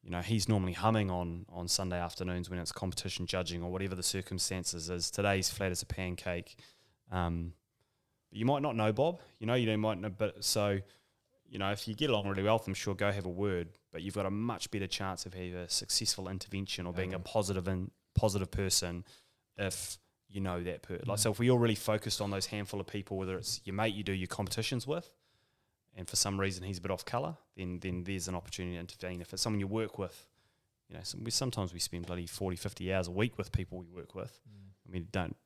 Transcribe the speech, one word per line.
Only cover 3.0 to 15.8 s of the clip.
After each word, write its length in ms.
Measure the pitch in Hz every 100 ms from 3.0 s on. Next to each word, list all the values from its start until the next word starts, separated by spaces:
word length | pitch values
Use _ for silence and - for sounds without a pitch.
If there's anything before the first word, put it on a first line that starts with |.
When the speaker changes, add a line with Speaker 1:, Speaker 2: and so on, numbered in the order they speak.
| 92 - 90
Speaker 1:
judging 380 | 92 87 87
or 80 | 87
whatever 240 | 92 98 92
the 80 |
circumstances 880 | - 98 92 92 - 95 90 85 80
is. 180 | 90 85
Today's 400 | - 101 98 90
flat 220 | - 95
as 100 | 90
a 60 | -
pancake." 720 | - 92 87 - 87 90 - - _ _ _ _
Um, 420 | 92 85 85 85 - _ _ _ _ _ _ _
you 160 | 104 117
might 160 | 143
not 140 | 147 117
know 160 | 107
Bob, 280 | 107 151 180 - _
you 80 | 110
know, 80 | 127
you 200 | 113 107
might 220 | 107 98
know, 100 | 104
but 340 | 95 107 -
so, 360 | - 110 104 98 95 - _ _ _ _ _
you 80 | 104
know, 140 | 98
if 160 | 104 -
you 80 | 107
get 140 | 151
along 180 | 110 98
really 160 | 95
well 120 | 101 113
with 100 | -
them, 80 |
sure, 200 | 95 -
go 160 | 95 101
have 160 | 101 92
a 40 |
word, 400 | 90 101 90 85 - _
but 100 | 82
you've 120 | 92 98
got 100 | 95
a 40 |
much 400 | 101 117 98 -
better 160 | 104 95
chance 400 | - 98 90 -
of 80 |
having 220 | 92 90 90
a 140 | 87
successful 580 | -